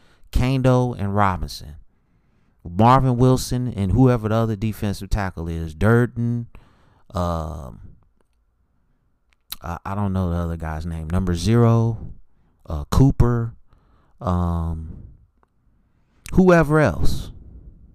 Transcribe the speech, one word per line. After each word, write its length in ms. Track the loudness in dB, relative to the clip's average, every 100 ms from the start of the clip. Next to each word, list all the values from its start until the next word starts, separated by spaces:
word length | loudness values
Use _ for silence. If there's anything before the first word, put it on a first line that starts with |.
| _ _ -6
Kando 640 | -2 0 2 2 2 0 -4
and 160 | -4
Robinson, 640 | 0 0 0 -6 -12 -16 -20 -20 _ _ _ _ _ _ _
Marvin 540 | -12 2 6 6 4 2
Wilson, 500 | 4 2 0 -4 -4
and 240 | -4 0
whoever 380 | 4 4 4 0
the 40 |
other 220 | -2 -2 -4
defensive 540 | -6 -4 -6 -6 -6
tackle 360 | -4 -4 -8 -8
is, 280 | -8 -8
Durden. 720 | -2 2 4 2 -2 -4 -4 -8 -16 -20 _ _ _ _
Um, 840 | -6 -4 -4 -6 -10 -14 -18 -20 -20 _ _ _ _ _ _ _ _ _ _ _ _ _ _ _ -16
I, 180 | -12 -12
I 100 | -10
don't 200 | -6 -4
know 160 | -2 -2
the 60 | -4
other 200 | -6 -6
guy's 300 | -8 -8 -10
name. 240 | -10 -4
Number 240 | -2 -2
zero, 800 | -2 0 4 4 4 0 -4 -10 -16 -20 _ _ _
uh, 200 | -12 -10
Cooper, 680 | -2 4 4 4 2 2 -4 -10 -20 _ _ _ _ _
um, 800 | -4 -2 -2 -2 -4 -6 -10 -16 -18 -20 _ _ _ _ _ _ _ _ _ _ -2
whoever 480 | 4 6 6 4 4
else. 500 | 2 4 4 4 -4 -16 -20 -20 -20 -20 -20